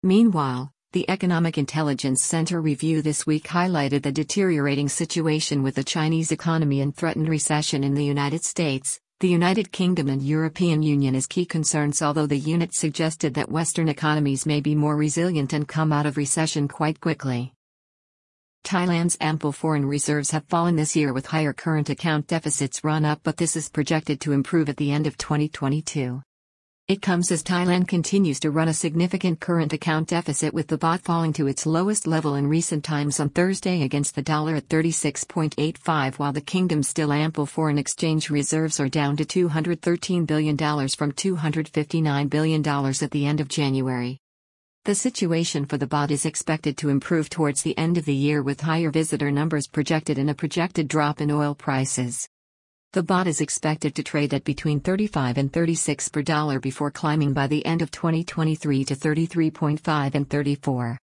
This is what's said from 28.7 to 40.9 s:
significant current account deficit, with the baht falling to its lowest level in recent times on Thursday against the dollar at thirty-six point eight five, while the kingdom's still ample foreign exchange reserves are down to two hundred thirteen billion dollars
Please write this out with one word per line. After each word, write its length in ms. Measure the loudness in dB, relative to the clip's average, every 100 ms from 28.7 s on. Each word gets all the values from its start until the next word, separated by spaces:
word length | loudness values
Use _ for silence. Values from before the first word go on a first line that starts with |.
significant 640 | 0 0 0 0 2 0 0
current 340 | 0 0 2
account 360 | -2 0 0 0
deficit, 440 | -2 -2 -2 -2
with 140 | -2 -2
the 100 | 0
baht 240 | 2 0
falling 320 | 0 0 2
to 120 | 0 0
its 180 | 0
lowest 440 | 0 2 2 0 0
level 260 | 0 0
in 140 | 0 2
recent 340 | 2 0 -4
times 380 | -2 -2 0 0
on 80 | 0
Thursday 540 | 2 2 0 0 0
against 340 | 0 0 -2 -4
the 40 |
dollar 360 | -2 0 0 -2
at 120 | 0
thirty-six 540 | 2 2 0 -2 -4
point 320 | -6 -2 -2 0
eight 200 | -2 -2
five, 400 | -2 0 0 -2
while 140 | -2
the 80 | -2
kingdom's 480 | -2 0 2 2 0
still 240 | 0 2
ample 340 | 2 2 0 -4
foreign 320 | 0 0 0
exchange 520 | -2 -2 0 0 0
reserves 500 | -2 0 0 0 0
are 80 | 0
down 280 | 2 0 0
to 80 |
two 220 | 0 2 2
hundred 340 | 0 0 -2
thirteen 440 | 0 -2 0 0
billion 320 | 2 2 2 2
dollars 400 | 0 0 -2